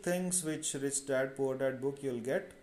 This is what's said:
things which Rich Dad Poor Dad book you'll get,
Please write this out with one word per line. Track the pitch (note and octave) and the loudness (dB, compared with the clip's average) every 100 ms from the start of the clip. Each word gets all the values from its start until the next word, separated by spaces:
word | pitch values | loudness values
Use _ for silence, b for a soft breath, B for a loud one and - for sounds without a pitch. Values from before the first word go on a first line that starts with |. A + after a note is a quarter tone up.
things | F3 F3+ F3+ F3+ | 0 0 2 0
which | D#3 D3+ - | 0 -2 -2
Rich | C#3+ C#3 C#3 - | 0 0 0 0
Dad | C3 C3+ C3+ | 2 2 0
Poor | C3+ C3 | 0 2
Dad | C3+ B2+ | 0 0
book | C3+ C#3 | -2 -2
you'll | C3+ A#2+ | -2 -2
get, | A2+ E3+ F#3+ - | 0 0 -2 -14